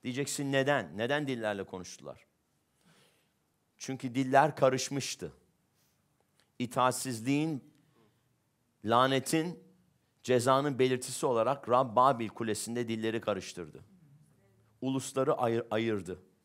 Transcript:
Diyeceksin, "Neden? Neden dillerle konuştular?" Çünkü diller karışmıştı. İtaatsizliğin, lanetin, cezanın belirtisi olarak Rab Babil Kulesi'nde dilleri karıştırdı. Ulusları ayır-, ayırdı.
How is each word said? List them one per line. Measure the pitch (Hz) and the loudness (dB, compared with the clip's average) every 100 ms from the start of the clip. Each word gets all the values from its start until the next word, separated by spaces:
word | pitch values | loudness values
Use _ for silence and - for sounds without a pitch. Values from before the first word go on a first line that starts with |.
Diyeceksin, | 123 123 139 - 139 | -8 -6 -6 -4 0
"Neden? | 135 135 143 87 87 | 2 2 2 0 -6
Neden | 117 147 143 | -2 -2 -2
dillerle | 123 107 101 | -4 -4 -4
konuştular?" | 95 95 87 - 71 64 _ _ _ _ _ _ _ _ _ _ _ _ _ _ _ _ | -8 -10 -14 -16 -16 -18 _ _ _ _ _ _ _ _ _ _ _ _ _ _ _ _
Çünkü | - 131 135 | -10 -8 -6
diller | 120 131 135 151 147 | -4 4 6 4 4
karışmıştı. | 135 131 - 139 - - 82 - _ _ _ _ _ _ _ _ _ _ _ _ | 4 4 -2 -4 -6 -8 -12 -14 _ _ _ _ _ _ _ _ _ _ _ _
İtaatsizliğin, | 123 131 127 123 131 113 117 143 160 143 - _ _ _ _ _ _ _ _ _ _ _ | -6 2 2 2 -6 -6 0 0 0 -4 -10 _ _ _ _ _ _ _ _ _ _ _
lanetin, | 104 117 131 135 131 160 160 180 - _ _ _ _ _ | 2 4 6 2 2 0 0 -6 -18 _ _ _ _ _
cezanın | - 127 117 135 147 127 | 2 2 6 4 2 2
belirtisi | 127 127 131 127 156 | 2 2 -4 -4 0
olarak | 117 113 139 - | 2 2 0 2
Rab | 123 131 110 | 2 2 4
Babil | 127 123 110 | 4 2 -4
Kulesi'nde | - 113 104 - 117 117 | -6 -4 -4 -4 -6 -4
dilleri | 113 110 113 | -2 -2 -2
karıştırdı. | 107 98 - - 80 - - _ _ - _ _ _ _ _ _ | -2 -4 -6 -12 -14 -16 -20 _ _ -20 _ _ _ _ _ _
Ulusları | 131 135 127 - 131 | -4 -4 -4 -2 0
ayır-, | - 120 113 - | 2 2 0 -2
ayırdı. | 107 113 104 85 90 - _ | -2 0 -2 -6 -14 -16 _